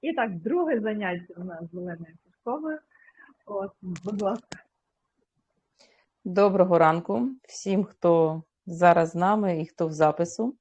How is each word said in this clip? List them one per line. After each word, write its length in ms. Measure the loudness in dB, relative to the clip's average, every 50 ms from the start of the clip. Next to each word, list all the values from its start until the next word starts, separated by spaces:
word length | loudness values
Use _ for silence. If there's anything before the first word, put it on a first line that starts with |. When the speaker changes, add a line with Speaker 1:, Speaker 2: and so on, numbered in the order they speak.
Speaker 1:
І 120 | -4 -4 -2
так, 260 | -2 -4 -4 -4 -4
друге 400 | -2 0 0 0 0 0 0 -2
заняття 540 | -2 -2 -4 -4 -4 -6 -6 -6 -10 _ -16 -14
у 60 | -12
нас 160 | -12 -12 -12 -14 -12
з 40 | -12
Оленою 400 | -10 -10 -10 -10 -12 -14 -18 -20 -20 _
Сушковою. 540 | _ _ _ _ -8 -8 -6 -6 -8 -8 -10 _ _ _ _ _ -20 _ _ -20 _ _ _ _
От, 260 | -10 -8 -8 -8 -8 _ _
будь 400 | -12 -10 -10 -8 -8 -8 -6 -2
ласка. 420 | -2 -2 -2 -4 _ _ -20 -20 -20 _ _ _ _ _ _ _ _ _ _ _ _ _ _ _ _ _ _ _ _ _ _ _ _ _ _ _ _ _ _ _ _
Speaker 2:
Доброго 520 | -4 2 4 4 4 6 4 4 4 6 6
ранку 520 | 6 6 4 2 -2 -4 -4 -2 -2 -4 -6 -8 _
всім, 400 | _ -18 -12 -4 -2 0 0 -2
хто 600 | -2 -6 _ 2 4 4 4 4 2 0 -4 -10 _ _ _ _
зараз 440 | -14 -4 4 6 6 6 6 4 0
з 60 | 0
нами 460 | 0 2 2 2 2 2 0 0 -2
і 40 | -4
хто 220 | -8 _ -4 -4 -4
в 40 |
запису. 640 | 0 2 2 2 4 0 -4 -4 -4 -6 -6 -6 -6 _